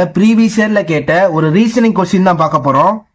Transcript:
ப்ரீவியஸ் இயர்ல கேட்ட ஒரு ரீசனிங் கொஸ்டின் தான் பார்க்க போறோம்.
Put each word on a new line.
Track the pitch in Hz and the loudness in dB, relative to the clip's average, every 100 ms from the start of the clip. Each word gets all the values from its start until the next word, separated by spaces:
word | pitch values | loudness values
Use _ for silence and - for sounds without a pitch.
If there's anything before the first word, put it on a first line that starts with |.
| 180 | 0
ப்ரீவியஸ் | 180 214 220 226 220 | 0 2 2 0 0
இயர்ல | 214 208 | 0 -2
கேட்ட | 165 156 143 165 196 | -2 -4 0 0 0
ஒரு | 156 160 | 0 0
ரீசனிங் | 170 226 240 226 202 | 2 0 2 0 0
கொஸ்டின் | 180 190 185 | -2 0 0
தான் | 170 | 0
பார்க்க | 160 156 | 0 -2
போறோம். | 135 135 170 214 - | -2 0 0 -2 -10